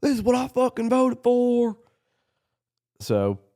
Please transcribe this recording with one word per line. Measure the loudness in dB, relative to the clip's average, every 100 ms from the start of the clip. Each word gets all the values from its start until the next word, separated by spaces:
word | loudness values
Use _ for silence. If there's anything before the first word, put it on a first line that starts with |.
This | 0
is | -2
what | 0
I | 0 0
fucking | -2 -2 0 -2
voted | 2 0 0
for. | 0 2 2 2 0 -2 _ _ _ _ _ _ _ _ _ _ _ _
So | -4 0 0 -4 _